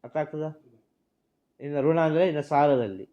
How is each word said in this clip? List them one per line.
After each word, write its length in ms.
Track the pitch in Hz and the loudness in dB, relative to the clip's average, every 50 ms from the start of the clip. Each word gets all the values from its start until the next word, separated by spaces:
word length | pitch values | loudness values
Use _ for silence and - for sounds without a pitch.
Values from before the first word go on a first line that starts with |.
| - | -20
ಅರ್ಥ 120 | 123 _ | -6 _
ಆಗ್ತದಾ? 340 | 156 151 147 - 151 156 156 151 151 _ 120 113 _ _ _ _ _ _ _ _ _ _ _ _ _ _ _ _ _ | -6 -6 -4 -6 -8 -8 -8 -10 -14 _ _ _ _ _ _ _ _ _ _ _ _ _ _ _ _ _ _ _ _
ನಿನ್ನ 200 | - 143 147 147 | -12 -6 -4 0
ಋಣ 200 | 131 151 160 165 | 2 2 2 2
ಅಂದ್ರೆ 240 | 165 156 156 165 180 | 2 2 2 2 2
ನಿನ್ನ 140 | 185 156 147 | 2 0 -2
ಸಾಲದಲ್ಲಿ 680 | 143 - 156 143 147 147 139 127 117 101 95 95 95 _ | -4 0 2 2 4 4 4 2 0 -4 -6 -12 -16 _